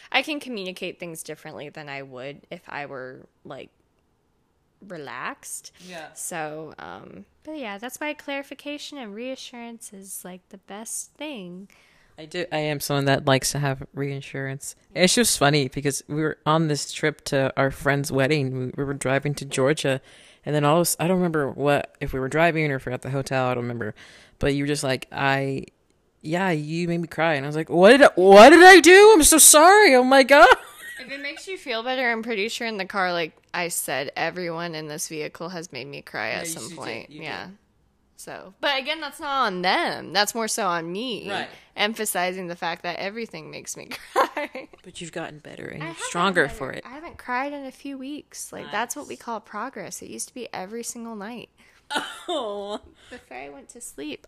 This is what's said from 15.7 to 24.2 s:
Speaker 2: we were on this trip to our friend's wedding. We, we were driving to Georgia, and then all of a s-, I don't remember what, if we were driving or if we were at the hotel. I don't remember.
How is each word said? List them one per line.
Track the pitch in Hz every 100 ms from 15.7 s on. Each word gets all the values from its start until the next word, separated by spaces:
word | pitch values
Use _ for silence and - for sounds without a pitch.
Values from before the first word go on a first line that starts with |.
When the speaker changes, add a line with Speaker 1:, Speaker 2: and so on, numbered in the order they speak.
| 143 143 - -
Speaker 2:
we | 147
were | 156 - 151
on | 160 160
this | 143 -
trip | - 156 147 -
to | 139 135 -
our | 135
friend's | - 139 139 139
wedding. | 135 135 156 131 131
We, | 127 -
we |
were | 139 139
driving | 131 135 147 143
to | 139
Georgia, | 135 131 156 143 131 - - - _
and | - 147
then | 147
all | 165
of |
a |
s-, | 170 -
I | 165
don't | 185
remember | 180 156 135
what, | - 143 143 - _
if | 139
we | 135
were | 131
driving | 147 170 160 151
or | 135
if | 127
we |
were | 127
at |
the | 131
hotel. | 139 131 131 127
I |
don't | 123
remember. | 120 120 107 - - -